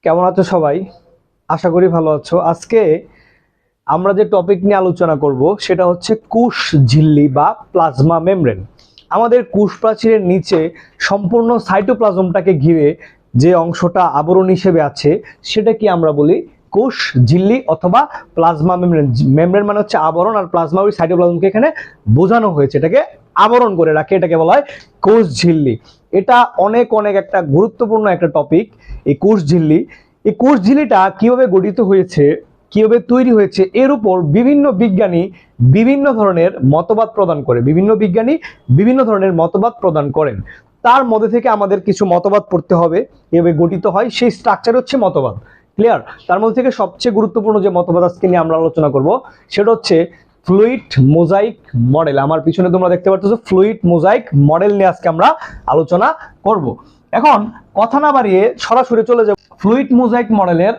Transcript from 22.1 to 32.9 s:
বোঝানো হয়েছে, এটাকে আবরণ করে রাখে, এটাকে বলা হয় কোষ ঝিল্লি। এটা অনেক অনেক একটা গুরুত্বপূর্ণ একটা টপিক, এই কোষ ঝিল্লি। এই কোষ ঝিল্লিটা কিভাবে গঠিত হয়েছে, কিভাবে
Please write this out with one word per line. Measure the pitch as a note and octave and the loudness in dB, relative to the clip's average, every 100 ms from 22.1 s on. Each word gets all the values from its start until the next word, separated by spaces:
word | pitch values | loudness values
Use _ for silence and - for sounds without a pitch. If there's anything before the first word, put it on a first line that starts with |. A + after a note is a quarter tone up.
| A#2 | 2
বোঝানো | F#3 A#3 G#3+ D3+ | 2 2 0 0
হয়েছে, | C#3 F3 | 0 0
এটাকে | D#3+ B3 - - _ - G#3+ | 0 0 -2 -10 _ 0 2
আবরণ | A#3+ A#3+ F3+ | 4 2 0
করে | D#3+ D3+ | 0 0
রাখে, | D3+ G3 | 0 -2
এটাকে | F3 E3 | 0 0
বলা | D#3+ | 2
হয় | B3 C#4 - - _ - | 2 0 -16 -20 _ 2
কোষ | A3+ F#3+ A#2 | 2 2 0
ঝিল্লি। | E3+ D#3+ C#3 A2 _ _ _ F#3+ | 0 2 0 -4 _ _ _ -4
এটা | G3 B3 A#3+ - G3 | 2 2 2 0 0
অনেক | A3+ A#3+ G#3+ | 0 0 0
অনেক | G#3 G3 | 0 -2
একটা | F#3+ G3 D#3+ D3 | -2 -4 0 0
গুরুত্বপূর্ণ | A3 - A#3 A3 G#3+ F3 | 0 -2 -2 0 0 -2
একটা | E3+ D#3 | -2 -2
টপিক, | C#3+ D#3+ - _ - - - | 0 -2 -2 _ -18 -10 -4
এই | C#3+ | -2
কোষ | G3 G#3+ D3 | 0 0 2
ঝিল্লি। | F3 D#3 D#3 B3+ - _ _ G#3 | 0 2 0 -2 -14 _ _ -4
এই | G#3+ | 0
কোষ | B3+ C#4 F#3 | 0 2 2
ঝিল্লিটা | C4+ C#4 G#3 F#3+ F#3+ | 0 2 0 0 0
কিভাবে | A3+ B3 B3+ F#3 | 0 2 2 2
গঠিত | G3+ F#3+ F#3+ | 0 -2 0
হয়েছে, | G3 F#3 - C#3+ E3 - _ _ | 0 0 0 0 0 -8 _ _
কিভাবে | G#3 A3 | 0 2